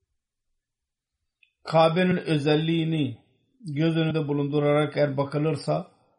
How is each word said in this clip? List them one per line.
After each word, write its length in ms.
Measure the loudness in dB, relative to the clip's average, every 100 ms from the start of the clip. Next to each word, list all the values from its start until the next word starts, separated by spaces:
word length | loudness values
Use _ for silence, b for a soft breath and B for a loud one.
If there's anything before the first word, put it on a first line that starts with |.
| _ _ _ _ _ _ _ _ _ _ _ _ _ _ _ _
Kabe'nin 540 | -2 4 4 4 2 0
özelliğini 1000 | 0 0 2 2 2 0 0 -2 -2 -6 _ _ _ _
göz 360 | -10 -2 0 0
önünde 300 | 0 -2 -2
bulundurarak 720 | -2 -2 0 2 2 0 0
eğer 200 | 0 0
bakılırsa 720 | -4 -2 -2 -2 -2 -4 -6 _ _